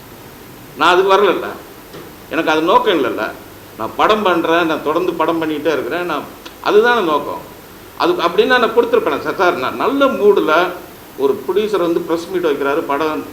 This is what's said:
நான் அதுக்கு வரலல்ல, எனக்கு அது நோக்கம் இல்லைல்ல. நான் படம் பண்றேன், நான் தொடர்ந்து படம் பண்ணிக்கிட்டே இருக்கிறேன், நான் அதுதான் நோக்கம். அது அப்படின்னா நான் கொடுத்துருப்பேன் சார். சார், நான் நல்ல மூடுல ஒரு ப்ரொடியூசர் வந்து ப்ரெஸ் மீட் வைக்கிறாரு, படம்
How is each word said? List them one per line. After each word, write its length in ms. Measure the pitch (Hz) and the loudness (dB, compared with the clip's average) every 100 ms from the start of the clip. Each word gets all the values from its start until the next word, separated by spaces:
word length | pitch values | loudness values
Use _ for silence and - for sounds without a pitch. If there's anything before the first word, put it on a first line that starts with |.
| - - - - - - - - | -20 -20 -20 -20 -20 -20 -14 -2
நான் 160 | 160 | 2
அதுக்கு 200 | 180 190 | 4 4
வரலல்ல, 320 | 190 202 120 101 101 - - - - - - - | 4 4 0 -4 -12 -18 -20 -20 -20 -20 -20 -10
எனக்கு 220 | 143 165 | -4 0
அது 100 | 156 | 0
நோக்கம் 420 | 165 233 226 170 | 2 2 2 0
இல்லைல்ல. 280 | 120 101 107 - - - - - | 0 -2 -6 -8 -18 -20 -18 -10
நான் 120 | - - | -8 0
படம் 260 | 165 220 | 2 2
பண்றேன், 420 | 196 170 165 165 165 | 2 2 2 2 2
நான் 180 | 143 | -2
தொடர்ந்து 300 | 143 165 180 | -2 -2 -2
படம் 280 | 160 160 165 | -2 0 0
பண்ணிக்கிட்டே 300 | 160 151 160 | -2 -2 -2
இருக்கிறேன், 340 | 139 120 165 180 | -2 -2 -4 -4
நான் 160 | 147 - - - - | -6 -8 -16 -20 -8
அதுதான் 420 | - 208 240 240 | 2 4 4 2
நோக்கம். 380 | 175 147 - 85 - - - - - - | 2 0 -2 -10 -12 -20 -20 -20 -16 -2
அது 160 | 160 | 0
அப்படின்னா 320 | 175 170 185 247 | 0 0 2 2
நான் 320 | 254 226 240 | 4 2 2
கொடுத்துருப்பேன் 440 | 240 - 165 135 | 2 2 0 -4
சார். 140 | 147 - | -4 0
சார், 220 | 180 127 | 0 0
நான் 180 | 127 117 | -4 -2
நல்ல 300 | 180 269 277 | -2 2 2
மூடுல 640 | 208 208 190 156 160 180 - - - - - | 2 4 4 4 2 2 -4 -14 -20 -16 -2
ஒரு 260 | 135 127 - | -2 -2 -2
ப்ரொடியூசர் 300 | 185 214 190 | -2 0 0
வந்து 240 | 170 170 165 | 0 -2 -2
ப்ரெஸ் 220 | 160 - | -4 -4
மீட் 140 | 185 170 | -2 -2
வைக்கிறாரு, 360 | 139 139 156 - | 0 -2 -2 -2
படம் 360 | 143 156 147 - | -2 -2 -4 -8